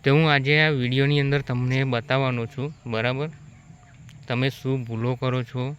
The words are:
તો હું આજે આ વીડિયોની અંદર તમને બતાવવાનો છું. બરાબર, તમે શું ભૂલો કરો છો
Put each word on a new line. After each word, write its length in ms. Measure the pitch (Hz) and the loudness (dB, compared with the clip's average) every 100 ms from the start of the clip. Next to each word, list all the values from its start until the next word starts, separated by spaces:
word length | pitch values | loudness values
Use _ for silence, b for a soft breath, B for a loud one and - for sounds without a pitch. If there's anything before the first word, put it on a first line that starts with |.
તો 80 | 139 | 4
હું 140 | 143 160 | 4 4
આજે 260 | 143 135 151 | 2 4 4
આ 180 | 156 143 | 4 2
વીડિયોની 440 | 123 127 139 147 | 0 2 2 2
અંદર 160 | 139 143 | 2 0
તમને 360 | 135 123 127 131 135 | -2 -2 0 0 0
બતાવવાનો 520 | 120 117 131 131 123 113 | -2 0 0 0 -2 -6
છું. 220 | - 143 160 | -6 -8 -8
બરાબર, 460 | 123 110 117 131 151 151 - - - - - - - - | -6 -2 -2 -2 -6 -10 -20 -20 -20 -20 -20 -20 -20 -20
તમે 240 | - 120 131 | -6 -2 -2
શું 340 | - 131 131 | -4 -4 -4
ભૂલો 260 | 117 113 120 123 | -4 -4 -4 -2
કરો 240 | 131 127 120 | -2 -4 -4
છો 140 | 123 127 | -6 -6